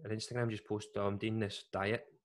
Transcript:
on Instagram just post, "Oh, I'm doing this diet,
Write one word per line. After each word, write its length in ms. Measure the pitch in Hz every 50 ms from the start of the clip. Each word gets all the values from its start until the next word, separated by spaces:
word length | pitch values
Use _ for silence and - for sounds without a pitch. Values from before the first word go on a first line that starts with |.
| 160
on 60 | 101
Instagram 400 | 110 110 - - 120 123 120 117
just 140 | 110 104 -
post, 240 | - 107 104 104 - -
"Oh, 100 | 104 101
I'm 120 | 101 101 98
doing 200 | 107 110 110 113
this 260 | 107 98 - - - - -
diet, 340 | 92 98 101 113 120 - - - - _